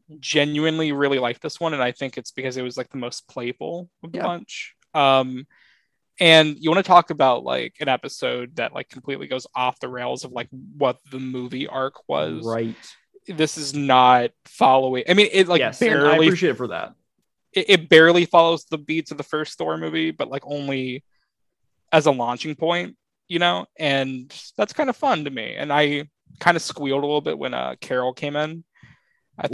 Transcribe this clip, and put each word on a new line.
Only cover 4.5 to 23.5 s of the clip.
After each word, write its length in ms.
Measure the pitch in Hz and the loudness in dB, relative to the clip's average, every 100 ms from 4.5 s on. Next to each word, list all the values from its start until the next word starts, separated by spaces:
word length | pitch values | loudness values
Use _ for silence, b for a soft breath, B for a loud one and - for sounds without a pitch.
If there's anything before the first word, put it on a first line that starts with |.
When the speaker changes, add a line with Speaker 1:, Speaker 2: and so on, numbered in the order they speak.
| - - _ _ | -16 -16 _ _
Speaker 1:
Um, 520 | 156 139 135 131 127 143 _ _ _ _ _ _ - | 0 4 4 2 -6 -14 _ _ _ _ _ _ 2
and 360 | 175 160 156 147 | 6 8 6 0
you 120 | 160 | 0
wanna 120 | 175 | 0
talk 280 | 185 175 - | 4 4 4
about, 340 | 156 131 123 | 2 2 2
like, 320 | 127 127 117 - | -2 -4 -6 -6
an 80 | 143 | -4
episode 680 | 127 131 - 127 123 123 147 | -4 -4 -8 -6 -6 -8 -8
that, 160 | 120 | -6
like, 140 | 135 135 | -8 -14
completely 380 | 135 127 139 143 | -14 -12 -10 -8
goes 180 | 131 - | -8 -8
off 240 | 127 127 - | -4 -2 -4
the 80 | 127 | -8
rails 360 | 123 123 127 | -8 -8 -8
of, 80 | 135 | -10
like, 160 | 123 120 | -12 -12
what 480 | 131 190 147 135 123 139 | -14 -16 -2 0 -2 _
the 100 | 131 | -12
movie 460 | 131 127 123 127 139 | -10 -8 -8 -10 -8
arc 260 | 131 131 - - | -6 -6 -8 -6
was. 360 | 73 78 80 | -4 -4 -6
Speaker 2:
Right. 320 | 113 113 117 110 - - _ _ - | -6 -4 -4 -8 -18 -20 _ _ -10
Speaker 1:
This 280 | 165 156 156 | -2 -2 -4
is 180 | 139 | -8
not 580 | 147 139 127 127 123 120 _ | -4 2 6 8 6 2 _
following. 600 | _ - - 131 131 127 123 | _ 0 4 4 2 -2 2
I 60 | |
mean, 140 | 190 208 | 4 4
it, 140 | 196 180 | 4 2
like, 120 | 175 | 2
Speaker 2:
Yes, 200 | 120 - | 0 0
and 100 | 233 | 0
I 20 | |
Speaker 1:
barely 320 | 139 147 160 160 | 4 4 6 4
Speaker 2:
appreciate 240 | 175 175 | 4 0
it 60 | 117 | -2
for 120 | 120 | -6
that. 260 | 85 - - _ _ _ _ _ | -8 -10 -14 _ _ _ _ _
Speaker 1:
it, 180 | 196 175 | -4 2
it 180 | 185 156 | 2 6
barely 360 | 160 165 175 | 8 8 6
follows 400 | 170 175 165 165 | 4 4 4 2
the 140 | - 156 | -4 -8
beats 320 | 147 160 156 | -6 -6 -6
of 60 | 147 | -10
the 40 | |
first 340 | 143 151 156 - | -8 -6 -6 -8
Thor 200 | 160 160 | -6 -6
movie, 320 | 160 160 160 | -6 -4 -4
but, 180 | 156 123 | -6 -8
like, 140 | 139 | -8
only 600 | - 147 139 135 127 127 - _ _ _ _ _ _ _ _ | -8 -8 -6 -6 -6 -10 -16 _ _ _ _ _ _ _ _
as 140 | 165 151 | 2 4
a 40 | |
launching 460 | 131 120 120 156 151 | 2 -2 -6 -8 -4
point, 400 | 165 170 180 - _ _ - | -2 -2 -6 -14 _ _ -4
you 100 | 175 | 2
know, 280 | 175 | 2